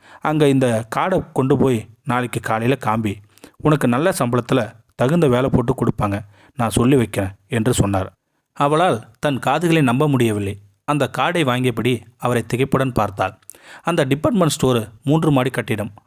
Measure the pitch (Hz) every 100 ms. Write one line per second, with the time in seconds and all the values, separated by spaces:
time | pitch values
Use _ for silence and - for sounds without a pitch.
0 | - - 147 156 147 135 127 113 113 -
1 | 170 180 - - 131 143 131 117 - _
2 | - 123 123 127 - 110 117 135 120 110
3 | 110 98 - _ - - 147 147 127 120
4 | 170 180 123 123 117 131 107 - _ -
5 | 123 175 156 123 131 127 120 - 117 -
6 | 104 101 - _ _ - 117 - 120 139
7 | 110 - 98 - _ 120 110 113 101 98
8 | 95 - _ _ _ - 143 151 180 117
9 | - _ 151 131 135 147 175 165 131 123
10 | 151 131 117 104 98 98 - _ - 147
11 | 127 - 143 175 139 123 127 117 113 120
12 | - _ 123 120 - 117 139 - 131 117
13 | 104 98 95 - - - - - - 170
14 | 139 139 311 247 165 - 131 120 107 -
15 | 139 156 160 139 127 - 113 110 104 -